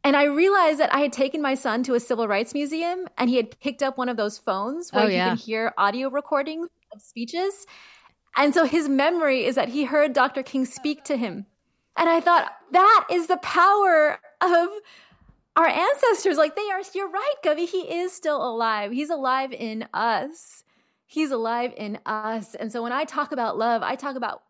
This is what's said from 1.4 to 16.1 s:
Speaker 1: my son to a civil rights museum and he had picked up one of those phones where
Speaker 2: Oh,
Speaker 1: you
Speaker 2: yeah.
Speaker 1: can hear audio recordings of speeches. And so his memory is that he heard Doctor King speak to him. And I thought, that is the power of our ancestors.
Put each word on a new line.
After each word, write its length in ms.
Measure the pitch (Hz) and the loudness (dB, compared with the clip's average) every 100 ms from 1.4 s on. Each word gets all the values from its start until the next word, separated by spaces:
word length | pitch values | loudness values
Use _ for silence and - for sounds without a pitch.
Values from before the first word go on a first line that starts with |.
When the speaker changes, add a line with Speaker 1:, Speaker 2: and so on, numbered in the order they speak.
Speaker 1:
my 120 | 285 | -2
son 280 | 269 254 226 | -2 -2 -2
to 120 | 254 | 0
a 60 | 240 | -2
civil 260 | 240 226 220 | 0 -2 0
rights 280 | 202 233 | 0 -2
museum 520 | 285 285 320 339 370 359 - | -4 -4 -4 -4 -4 -8 -2
and 100 | 254 | 0
he 80 | 247 | 2
had 240 | 226 - | 0 -6
picked 220 | 285 247 | -8 -4
up 160 | 269 262 | -4 -2
one 100 | 247 | -4
of 80 | 226 | -2
those 220 | 208 208 | -4 -4
phones 560 | - 190 214 311 349 | -4 -2 -2 -6 -4
where 100 | 202 | 0
Speaker 2:
Oh, 40 | 214 | 2
Speaker 1:
you 80 | 180 | 2
Speaker 2:
yeah. 120 | 185 | 0
Speaker 1:
can 80 | 226 | -2
hear 380 | - 220 226 - | -4 -4 -2 0
audio 320 | 202 233 269 | 0 0 -4
recordings 600 | 277 285 294 277 320 339 _ _ | -4 -2 -2 -2 -6 -10 _ _
of 120 | 208 | -20
speeches. 640 | - 233 233 330 392 392 - - - - _ _ _ - | -16 -10 -6 -4 -4 -6 -16 -20 -20 -20 _ _ _ 2
And 180 | 294 | 2
so 100 | 269 | 4
his 240 | 294 320 294 | 2 2 2
memory 560 | 269 294 349 302 262 | 2 2 2 2 2
is 120 | 233 262 | 0 0
that 140 | 240 | -2
he 140 | 269 | -2
heard 280 | 254 294 294 | 0 2 2
Doctor 300 | 254 262 269 | 2 2 0
King 220 | 262 269 | -4 -4
speak 400 | 254 - 294 294 | -4 -4 -6 -6
to 120 | - 277 | -4 -4
him. 300 | 220 180 202 _ _ _ _ - | -4 -8 -14 _ _ _ _ 0
And 120 | 330 | 2
I 120 | 330 | 4
thought, 320 | 339 339 - - _ | 4 4 2 -10 _
that 360 | 359 392 440 - | 6 6 6 4
is 160 | 349 339 | -2 0
the 120 | 359 | -2
power 840 | - - 370 415 392 320 302 - - _ | 0 4 6 6 4 4 4 0 -12 _
of 280 | 359 339 359 415 - - _ _ _ _ _ - | 2 4 2 -6 -16 -20 _ _ _ _ _ 2
our 100 | 330 | 2
ancestors. 720 | - 381 554 508 | 2 0 2 2